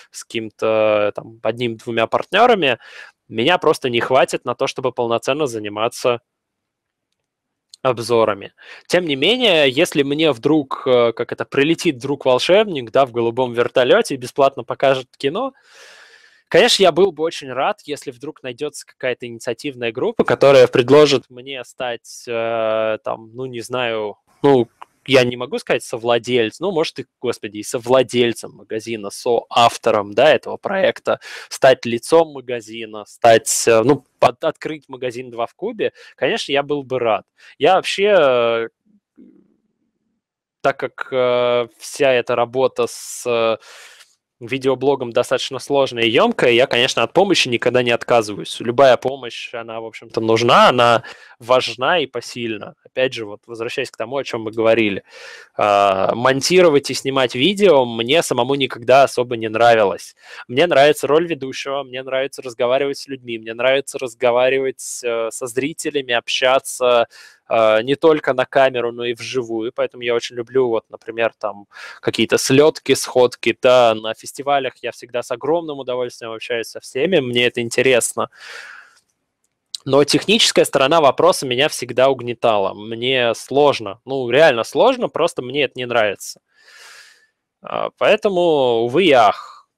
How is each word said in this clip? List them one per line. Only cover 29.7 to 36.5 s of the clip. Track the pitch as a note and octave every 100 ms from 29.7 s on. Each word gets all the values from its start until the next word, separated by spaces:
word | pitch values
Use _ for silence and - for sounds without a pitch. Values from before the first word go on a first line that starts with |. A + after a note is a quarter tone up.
| - - G#2+ G2+
да, | G#2 D3
этого | C#3 - -
проекта, | - F#3+ F#3+ - - - - - -
стать | - C3+ B2+ A#2+
лицом | A#2 - E3 D#3+
магазина, | C#3 B2 A#2+ G#2+ A2+ A2 G#2+ G#2
стать, | - A#2 A2+ - - -
э, | A2+
ну, | A#2 C#3 - _
под-, | - A#2+
открыть | D#3+ - D3+ D#3 -
магазин | C3 B2+ A#2 B2+
"Два | A#2 A#2
в |
кубе", | _ G3+ A3 B2+ - - _
конечно, | C#3+ A3+ -